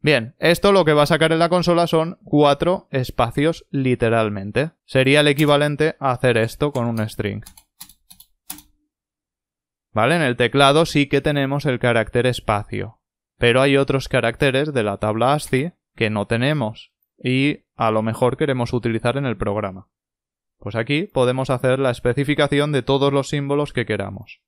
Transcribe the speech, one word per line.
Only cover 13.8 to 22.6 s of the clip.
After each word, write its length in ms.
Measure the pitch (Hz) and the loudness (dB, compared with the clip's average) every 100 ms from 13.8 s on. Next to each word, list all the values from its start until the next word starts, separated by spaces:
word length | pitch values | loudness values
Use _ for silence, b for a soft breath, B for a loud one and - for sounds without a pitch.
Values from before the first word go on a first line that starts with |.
| 139 135 - | 2 -2 0
caracteres 640 | 131 139 135 143 131 151 | -2 -2 0 0 0 -2
de 100 | 135 | -2
la 140 | 104 98 | -2 -2
tabla 380 | 107 110 120 147 | -4 0 0 0
ascii 360 | - 131 160 _ _ - | 0 -2 -2 _ _ -4
que 140 | 110 | -2
no 180 | 107 101 | -2 -2
tenemos 640 | 117 131 151 107 104 - _ _ _ | -2 0 -2 -4 -8 -20 _ _ _
y 460 | 127 131 143 - _ - | -2 0 0 -4 _ -4
a 140 | 110 | -2
lo 120 | 110 | 0
mejor 340 | 110 107 123 127 | -2 0 -2 0
queremos 380 | 147 127 117 | -4 -2 -2
utilizar 420 | 123 117 110 120 127 | -2 -2 -2 -2 -2
en 100 | 139 | -6
el 120 | 101 | -4
programa. 500 | 104 104 101 92 - _ _ _ _ _ _ _ | -4 -4 -6 -10 -20 _ _ _ _ _ _ _
Pues 180 | - 113 | -8 -6
aquí 280 | 117 147 | -2 -2
podemos 460 | 202 135 123 127 131 | -2 -2 0 0 -4
hacer 300 | 127 131 131 | -2 0 0
la 120 | 135 | -2
especificación 840 | 120 123 120 135 147 143 143 | -2 -2 -2 -2 0 2 0